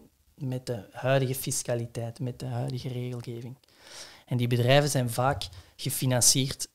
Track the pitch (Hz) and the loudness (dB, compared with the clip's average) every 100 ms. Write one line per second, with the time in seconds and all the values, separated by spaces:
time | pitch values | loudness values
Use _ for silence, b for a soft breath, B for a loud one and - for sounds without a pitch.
0 | 226 _ _ - 131 127 - 117 - - | -20 _ _ -8 -6 -4 -6 -8 -8 -4
1 | 127 135 127 131 - - - 120 113 - | 2 4 2 -2 -4 -4 -2 -2 -4 -6
2 | 113 - 127 123 127 120 135 127 131 123 | -8 -6 -6 -6 -6 -4 -4 -6 -6 -6
3 | 123 123 120 117 135 131 _ B B B | -6 -8 -8 -10 -12 -16 _ B B B
4 | B B - 120 120 120 120 143 147 135 | B B -4 0 2 4 6 6 6 2
5 | 123 117 131 - - B B - 131 - | 0 2 0 0 -6 B B -8 -6 0
6 | 135 123 - 139 135 - - | 2 4 4 4 0 -4 -10